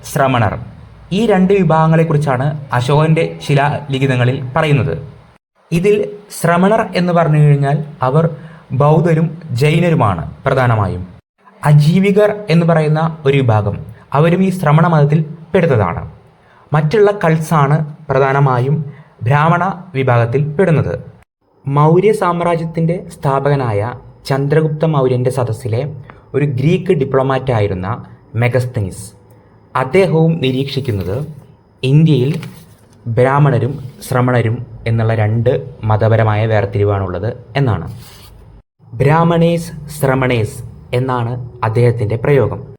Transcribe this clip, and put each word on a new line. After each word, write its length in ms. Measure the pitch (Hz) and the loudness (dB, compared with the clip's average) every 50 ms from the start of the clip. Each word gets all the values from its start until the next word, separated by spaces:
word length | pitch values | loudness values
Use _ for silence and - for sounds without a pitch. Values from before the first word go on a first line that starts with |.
| - | -16
ശ്രമണർ, 500 | - - - 135 135 131 120 113 98 - - - - - - - - - - - - 170 | -8 -2 0 0 0 2 0 0 0 -2 -6 -12 -14 -18 -20 -20 -20 -20 -20 -12 -6 -4
ഈ 80 | 196 226 | -2 0
രണ്ട് 260 | 226 202 180 185 185 202 | 2 2 2 4 4 4
വിഭാഗങ്ങളെക്കുറിച്ചാണ് 920 | 202 185 156 156 156 160 160 160 160 165 165 156 147 147 147 131 123 131 147 - - - - - | 2 2 2 2 2 4 4 4 2 2 2 0 -2 0 0 -2 -2 -2 -4 -4 -6 -8 -4 -4
അശോകന്റെ 520 | 123 120 - 151 147 156 156 160 165 160 - - - - | -4 0 2 2 2 4 4 2 2 0 -2 -4 -10 -4
ശിലാലിഖിതങ്ങളിൽ 920 | - 147 143 139 143 - - - - 135 131 135 135 131 123 120 123 127 139 - - - | -2 0 2 2 0 -2 -4 -6 -6 -4 -2 0 0 0 2 2 0 0 -2 -6 -6 -2
പറയുന്നത്. 420 | 165 156 156 143 131 107 - 85 - - - - - - - - _ _ _ _ _ _ _ | -2 0 2 2 0 0 -2 -4 -6 -8 -14 -18 -20 -20 -20 -20 _ _ _ _ _ _ _
ഇതിൽ 240 | 160 170 170 208 208 214 - - - - - - - | -4 0 2 2 2 2 0 -4 -8 -14 -18 -18 -16
ശ്രമണർ 440 | - - 165 170 170 180 196 214 226 226 214 - 180 | -4 -2 0 2 4 4 2 2 2 0 -2 -2 -2
എന്ന് 120 | 175 180 175 | -2 0 2
പറഞ്ഞു 280 | 175 170 151 151 151 151 | 2 2 2 4 4 4
കഴിഞ്ഞാൽ 340 | 147 143 139 139 139 147 147 - - - - - | 4 4 4 2 0 0 -2 -4 -6 -8 -4 -2
അവർ 240 | 127 135 156 165 160 - - - - - - - _ - | 0 2 2 0 0 -2 -6 -16 -18 -20 -20 -14 _ -2
ബൗദ്ധരും 560 | 127 143 147 151 170 170 175 165 151 - 160 - - - - 117 | 2 2 4 4 4 4 2 2 2 0 -2 -4 -8 -10 -8 -4
ജൈനരുമാണ് 720 | 117 139 151 156 160 180 175 160 135 117 107 92 85 76 73 - - - | 0 0 2 2 2 2 2 2 2 2 0 0 -2 -4 -10 -12 -6 -4
പ്രധാനമായും. 600 | 139 135 127 127 123 117 107 101 92 90 90 90 90 - - _ _ _ _ _ - _ - - | -2 0 0 2 2 2 0 0 -2 -4 -6 -8 -12 -14 -20 _ _ _ _ _ -20 _ -4 0
അജീവികർ 680 | 147 147 147 147 151 175 190 190 202 202 202 208 202 - - - - | 4 4 6 6 6 4 4 4 4 4 4 2 2 2 -2 -2 0
എന്ന് 160 | 156 170 170 | 2 2 4
പറയുന്ന 360 | 165 170 160 156 151 156 156 160 160 160 - - | 4 2 2 2 2 0 0 0 -2 -4 -2 0
ഒരു 120 | 135 139 139 131 | 2 2 2 2
വിഭാഗം, 340 | 117 110 107 101 101 98 - - - - - - _ - | 2 2 2 0 0 -4 -6 -10 -14 -18 -20 -20 _ 0
അവരും 300 | 139 151 170 170 185 190 | 2 4 4 4 2 2
ഈ 60 | 190 | 0
ശ്രമണ 360 | - - - 151 147 156 170 175 | 0 0 0 2 4 4 4 4
മതത്തിൽ 340 | 165 156 143 143 151 170 160 - - - - - - | 4 4 4 4 2 0 0 -2 -8 -16 -18 -2 0
പെടുന്നതാണ്. 500 | 196 165 165 135 113 98 87 85 85 87 80 - - _ _ _ _ _ _ _ _ _ _ - | 0 2 2 2 2 0 0 -2 -6 -8 -12 -16 -20 _ _ _ _ _ _ _ _ _ _ -2
മറ്റുള്ള 380 | 151 151 151 - 220 208 202 208 208 - | 0 0 2 2 4 4 4 2 0 0
കൾട്സാണ് 540 | 165 160 160 160 - 170 156 143 139 147 160 160 - - - - | 0 0 0 0 0 0 2 2 2 2 0 0 -4 -8 -16 -8
പ്രധാനമായും 720 | - 139 131 139 135 135 139 139 131 127 123 123 135 151 165 156 - - - - _ _ _ 107 | -2 0 0 2 2 2 2 2 2 2 0 0 0 -2 -2 -4 -8 -12 -18 -20 _ _ _ -2
ബ്രാഹ്മണ 420 | 110 139 147 151 165 175 175 175 190 190 - - - - 131 | 0 2 2 2 2 2 0 0 -2 -4 -8 -12 -10 -6 -4
വിഭാഗത്തിൽ 440 | 131 127 123 117 117 117 123 135 151 147 - | 0 2 2 2 2 0 0 -2 -2 -2 0
പെടുന്നത്. 380 | - 196 175 160 135 - - - - - - - _ _ _ _ _ _ _ _ _ _ | 0 2 2 2 2 0 -2 -4 -8 -10 -14 -20 _ _ _ _ _ _ _ _ _ _
മൗര്യ 500 | 139 139 143 147 156 165 180 185 214 214 214 196 | -4 0 2 4 4 4 4 4 2 2 2 0
സാമ്രാജ്യത്തിന്റെ 760 | 175 175 170 175 170 175 165 165 160 165 - 165 165 170 190 214 - | -2 -2 -2 0 -2 -2 -2 -4 -6 -4 -2 -2 -2 -2 -4 -6 -12
സ്ഥാപകനായ 840 | - - - 147 135 139 139 143 143 139 131 117 107 101 101 120 123 - - - - _ - | -18 -6 -4 -2 -2 0 0 0 0 0 -2 -2 -2 -2 -4 -4 -8 -10 -16 -20 -20 _ -8
ചന്ദ്രഗുപ്ത 580 | - 139 131 139 139 151 156 160 156 151 151 - | -4 -4 -2 0 0 0 0 0 0 -2 -2 -2
മൗര്യന്റെ 440 | 160 156 143 131 127 127 120 123 127 | -2 0 0 0 0 0 0 -2 -2
സദസ്സിലെ 520 | 123 - 123 110 110 - - 117 107 117 139 147 - - - - - - - _ - | -2 -2 -4 -4 -4 -8 -6 -6 -4 -4 -4 -6 -10 -12 -16 -18 -20 -20 -20 _ -4
ഒരു 100 | 135 147 143 131 117 | -2 -2 -2 -2 0
ഗ്രീക്ക് 340 | 143 151 185 185 180 185 190 151 | 0 0 0 0 0 0 0 0
ഡിപ്ലോമാറ്റായിരുന്ന 920 | 135 - 135 135 131 135 135 131 131 127 123 110 104 101 98 90 90 95 117 127 - - - - _ _ - 110 | 0 -2 0 -2 0 0 -2 -2 -2 -2 -2 0 0 -2 -2 -4 -6 -6 -8 -8 -10 -18 -20 -20 _ _ -6 -2
മെഗസ്തനീസ്, 640 | 117 120 117 127 123 123 - 120 101 92 - - - - - - _ _ - - _ _ _ _ _ _ _ | -2 0 0 0 -2 -2 -4 -6 -6 -6 -8 -12 -18 -18 -20 -20 _ _ -20 -20 _ _ _ _ _ _ _
അദ്ദേഹവും 580 | 127 131 127 - 180 190 170 147 160 160 165 165 - - | -4 -4 0 0 0 2 2 2 2 2 2 0 0 -2
നിരീക്ഷിക്കുന്നത് 760 | 131 127 127 139 139 - 135 120 - 110 98 90 85 98 120 151 147 - - - - - _ _ _ _ _ - | -2 -2 -2 -4 -4 -4 -6 -4 -4 -4 -4 -4 -4 -6 -6 -6 -8 -12 -20 -20 -20 -20 _ _ _ _ _ -2
ഇന്ത്യയിൽ 480 | 127 135 151 165 156 151 127 123 135 165 190 - - - - - - - _ _ _ _ _ _ | 2 4 6 6 6 4 2 2 0 -2 -4 -8 -12 -18 -20 -20 -20 -20 _ _ _ _ _ _
ബ്രാഹ്മണരും 640 | 117 113 110 123 131 135 143 147 151 151 110 107 120 - - - - - - - | -6 0 2 2 2 4 4 4 4 2 2 -2 -2 -6 -6 -12 -14 -16 -16 -12
ശ്രമണരും 540 | - - 127 123 127 127 123 110 113 113 127 - - - - - | -4 -2 0 0 2 2 0 0 0 -2 -4 -8 -12 -16 -10 -6
എന്നുള്ള 280 | 120 113 113 113 110 113 | -4 -2 0 0 0 0
രണ്ട് 360 | 110 107 104 110 117 113 123 139 147 - - - - - | 0 0 0 0 0 0 0 0 0 -4 -8 -14 -10 -4
മതപരമായ 560 | 107 107 104 113 110 110 110 113 110 107 104 110 | -2 0 2 2 2 2 2 2 2 0 0 0
വേർതിരിവാണുള്ളത് 840 | 113 110 104 98 101 - 104 101 101 101 98 95 90 90 90 92 110 123 - - - - | 0 0 0 0 0 -2 0 0 0 0 -2 -4 -4 -6 -6 -6 -6 -8 -8 -14 -8 -4
എന്നാണ്. 300 | 139 139 127 101 87 80 - - - - - - - - - - - - - - - _ _ _ _ _ - - | -2 0 0 0 -2 -4 -8 -14 -16 -18 -20 -20 -20 -20 -20 -20 -20 -20 -20 -20 -20 _ _ _ _ _ -16 -6
ബ്രാഹ്മണേസ്, 800 | 117 - 143 151 160 170 170 170 165 165 170 170 170 - - - - - - - | -2 0 2 2 2 2 2 2 2 2 2 0 -2 -4 -8 -14 -14 -16 -16 -8
ശ്രമണേസ് 600 | - - 131 131 131 131 127 123 117 107 101 - - - - - - - - - 123 | -4 -2 0 0 0 0 0 0 0 -2 -4 -6 -10 -14 -16 -16 -20 -14 -6 -4 -4
എന്നാണ് 360 | 127 131 127 123 117 120 123 123 - - - - - | -2 -2 -2 -4 -4 -4 -6 -8 -10 -14 -10 -6 -6
അദ്ദേഹത്തിന്റെ 560 | 113 107 117 120 120 117 - 117 101 107 117 - | -2 0 2 2 2 2 0 -2 -4 -4 -4 0
പ്രയോഗം. 400 | 147 147 135 113 101 - - - - - | 2 2 2 2 0 -2 -8 -12 -16 -20